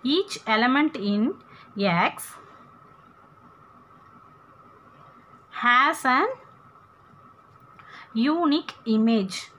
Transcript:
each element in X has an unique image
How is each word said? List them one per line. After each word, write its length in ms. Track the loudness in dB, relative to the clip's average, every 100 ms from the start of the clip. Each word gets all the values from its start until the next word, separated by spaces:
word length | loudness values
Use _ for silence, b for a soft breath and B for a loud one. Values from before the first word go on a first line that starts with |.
| 0
each 240 | -2 -2 -8 -2
element 400 | 0 2 2 0 -2 -2
in 100 | 0 0 -4 B B B -4 0 2 0
X 80 | -4 -16 -18 -20 -20 -20 -20 -20 -20 -20 -20 -20 -20 -20 -20 -20 -20 -20 -20 -20 -20 -20 -20 -20 -20 -20 -20 -20 -20 -20 -20 -20 -20 -16 -2
has 400 | 2 4 2 0 0
an 160 | 0 0 -6 -16 -20 -20 -20 -20 -20 -20 -20 -20 -20 -20 -20 -20 -20 B B B -2 0
unique 440 | 2 0 0 -4 -12 0
image 440 | 2 4 2 0 -8 -14